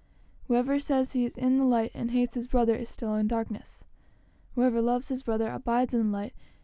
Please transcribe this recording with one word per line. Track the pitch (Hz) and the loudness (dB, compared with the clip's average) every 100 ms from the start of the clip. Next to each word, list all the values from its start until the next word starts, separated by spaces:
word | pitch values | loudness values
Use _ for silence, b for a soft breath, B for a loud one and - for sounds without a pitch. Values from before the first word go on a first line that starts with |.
| _ - - - - | _ -20 -20 -20 0
Whoever | 240 247 285 | 0 2 0
says | - 269 262 | 0 0 0
he | 254 240 | 0 -2
is | - | 0
in | 254 262 | 0 2
the | |
light | 262 233 226 | 4 2 0
and | - 240 | -4 -2
hates | 247 247 | 0 0
his | 247 247 | -2 0
brother | 247 226 | 2 4
is | 220 226 | 2 -4
still | - 220 214 | -6 -4 0
in | 214 | 0
darkness. | 226 226 202 - - - - - - - _ - | 0 -2 -8 -12 -20 -20 -20 -20 -20 -20 _ -10
Whoever | - 254 233 | 0 2 2
loves | 233 247 - | 2 0 -2
his | 262 | -6
brother | - 220 220 | -2 -2 -2
abides | 240 247 240 254 | -4 -2 0 2
in | 233 214 | 2 0
the | 202 | 0
light, | 208 - b b | -6 -10 b b